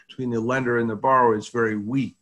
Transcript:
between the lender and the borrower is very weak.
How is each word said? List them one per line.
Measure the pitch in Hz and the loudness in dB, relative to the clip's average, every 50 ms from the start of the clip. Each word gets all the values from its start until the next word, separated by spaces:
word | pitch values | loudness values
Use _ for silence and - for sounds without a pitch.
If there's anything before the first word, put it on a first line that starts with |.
| - | -16
between | - - - 127 123 | -16 -10 -8 -6 -4
the | 117 113 | -2 -2
lender | 110 123 127 135 127 123 123 117 | -2 -2 -2 -2 0 0 0 0
and | 117 113 | 0 -2
the | 110 | -2
borrower | 101 - 131 131 127 123 117 110 | -2 0 2 4 4 4 4 2
is | 107 104 | 0 -2
very | - - 117 117 110 107 | -6 -4 -2 -2 0 -2
weak. | 104 101 107 131 139 117 90 - _ | -4 -4 -4 -2 -2 -4 -4 -8 _